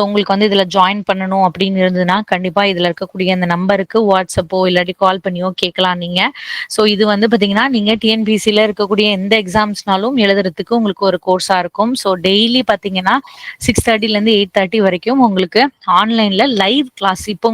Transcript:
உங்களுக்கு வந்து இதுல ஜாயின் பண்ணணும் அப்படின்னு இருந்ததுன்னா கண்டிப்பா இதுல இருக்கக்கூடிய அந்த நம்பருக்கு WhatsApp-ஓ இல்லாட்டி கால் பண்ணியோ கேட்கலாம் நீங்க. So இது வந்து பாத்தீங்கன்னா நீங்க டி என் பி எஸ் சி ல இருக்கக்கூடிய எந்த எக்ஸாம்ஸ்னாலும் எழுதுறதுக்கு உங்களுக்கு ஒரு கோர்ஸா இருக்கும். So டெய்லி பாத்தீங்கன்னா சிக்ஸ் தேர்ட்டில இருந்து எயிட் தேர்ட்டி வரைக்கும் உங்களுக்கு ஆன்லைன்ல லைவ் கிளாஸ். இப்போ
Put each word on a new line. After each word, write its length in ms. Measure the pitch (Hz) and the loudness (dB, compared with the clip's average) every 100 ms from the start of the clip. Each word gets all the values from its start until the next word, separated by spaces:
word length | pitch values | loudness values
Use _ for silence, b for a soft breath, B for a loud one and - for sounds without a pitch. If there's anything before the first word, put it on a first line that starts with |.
| 202 | -2
உங்களுக்கு 260 | 208 196 | 0 0
வந்து 120 | 196 208 | 0 2
இதுல 140 | 196 185 190 | 2 0 2
ஜாயின் 260 | 185 208 196 | 2 0 -4
பண்ணணும் 360 | 190 190 190 185 | -4 -2 0 0
அப்படின்னு 300 | 160 196 190 | 0 -2 0
இருந்ததுன்னா 340 | 185 180 180 190 214 | 0 0 0 0 -2
கண்டிப்பா 300 | 180 185 170 202 | -4 -2 0 0
இதுல 180 | 175 175 | 0 -2
இருக்கக்கூடிய 440 | 170 185 190 185 185 | -2 -8 -4 -2 0
அந்த 100 | 175 | 0
நம்பருக்கு 460 | 170 190 196 190 220 214 | 0 0 0 0 0 2
WhatsApp-ஓ 520 | 190 180 - 170 185 185 | 2 0 -4 -2 0 2
இல்லாட்டி 240 | 180 180 - | 2 -2 0
கால் 180 | 190 190 196 | 0 0 -4
பண்ணியோ 220 | 175 185 175 | -4 -6 -4
கேட்கலாம் 380 | 180 180 185 180 | -4 0 -2 -2
நீங்க. 160 | 175 180 226 B B B B | -4 -2 -2 B B B B
So 60 | - 214 | 0 2
இது 100 | 202 214 | 2 2
வந்து 140 | 202 220 | 2 2
பாத்தீங்கன்னா 340 | 220 202 202 262 | 2 2 0 0
நீங்க 200 | 240 208 220 | 0 0 0
டி 80 | 220 | 0
என் 100 | 220 214 | 0 0
பி 60 | 214 | 0
எஸ் 80 | 214 | 2
சி 80 | 208 | 2
ல 80 | 214 | 2
இருக்கக்கூடிய 420 | 202 202 208 214 196 | 0 -2 0 0 0
எந்த 180 | 196 220 | 0 0
எக்ஸாம்ஸ்னாலும் 760 | 185 208 208 202 - 190 220 269 | 0 -2 -2 -4 -2 0 0 0
எழுதுறதுக்கு 500 | 202 196 190 160 185 233 | 2 2 -2 -6 -4 0
உங்களுக்கு 280 | 214 180 190 | 0 0 -2
ஒரு 100 | 180 - | 0 0
கோர்ஸா 320 | 185 - 185 | -2 0 -2
இருக்கும். 280 | 175 - 226 254 | -2 -2 -2 -2
So 140 | 202 185 185 | -2 -2 0
டெய்லி 360 | 202 226 254 233 | 2 2 0 0
பாத்தீங்கன்னா 420 | 202 202 185 185 262 B B B B - | -2 -4 -4 -2 -2 B B B B -2
சிக்ஸ் 200 | 208 - | 0 0
தேர்ட்டில 280 | 220 220 208 | 0 0 0
இருந்து 160 | 214 208 | 2 2
எயிட் 160 | 202 202 | 2 -2
தேர்ட்டி 220 | 190 220 190 | 0 0 0
வரைக்கும் 360 | 180 220 269 240 | 0 0 2 2
உங்களுக்கு 340 | 185 185 214 277 - - 180 | 2 0 0 0 -2 0 2
ஆன்லைன்ல 500 | 220 226 214 190 277 214 | 2 2 0 2 0 0
லைவ் 260 | 196 269 254 - | 0 0 -2 -2
கிளாஸ். 260 | 196 185 - | -2 -2 -6
இப்போ 120 | 196 233 | -4 -2